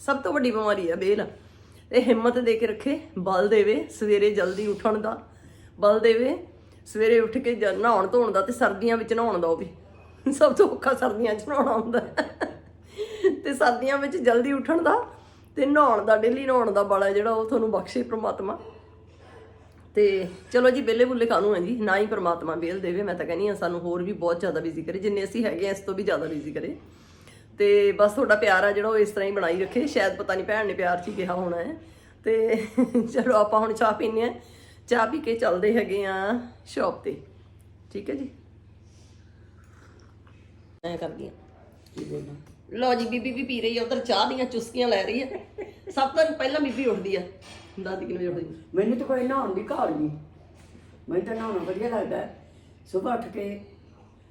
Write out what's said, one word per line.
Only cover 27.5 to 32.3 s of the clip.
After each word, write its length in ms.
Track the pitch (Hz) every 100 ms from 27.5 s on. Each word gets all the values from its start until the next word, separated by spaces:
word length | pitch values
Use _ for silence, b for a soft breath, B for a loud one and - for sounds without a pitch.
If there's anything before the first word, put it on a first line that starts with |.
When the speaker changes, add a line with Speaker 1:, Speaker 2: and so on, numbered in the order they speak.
| -
Speaker 1:
ਤੇ 340 | 202 202 202
ਬਸ 200 | 185 208
ਤੁਹਾਡਾ 220 | 214 208
ਪਿਆਰ 300 | 208 208 190
ਆ 80 | 202
ਜਿਹੜਾ, 160 | 202 214
ਉਹ 100 | 220
ਇਸ 120 | 208
ਤਰ੍ਹਾਂ 200 | 208 196
ਹੀ 40 |
ਬਣਾਈ 260 | 202 170 180
ਰੱਖੇ। 260 | 190 247 294
ਸ਼ਾਇਦ 300 | 247 196 190
ਪਤਾ 180 | 196
ਨਹੀਂ 100 | 185
ਭੈਣ 220 | 185 214 208
ਨੇ 60 |
ਪਿਆਰ 260 | 190 180 175
'ਚ 100 | 214
ਹੀ 40 |
ਕਿਹਾ 220 | 190 180
ਹੋਣਾ 220 | 180 180 170
ਹੈ। 200 | 214 320 B B B B
ਤੇ 420 | 220